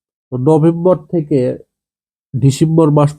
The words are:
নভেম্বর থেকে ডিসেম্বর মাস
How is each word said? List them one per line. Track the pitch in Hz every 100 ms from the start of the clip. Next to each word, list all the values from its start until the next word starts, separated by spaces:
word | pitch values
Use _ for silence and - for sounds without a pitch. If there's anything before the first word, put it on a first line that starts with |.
| _ _ -
নভেম্বর | 127 135 156 165 170 175 175 -
থেকে | 175 147 147 127 127 - _ _ _ _ _ _
ডিসেম্বর | 123 135 135 160 160 160
মাস | 147 143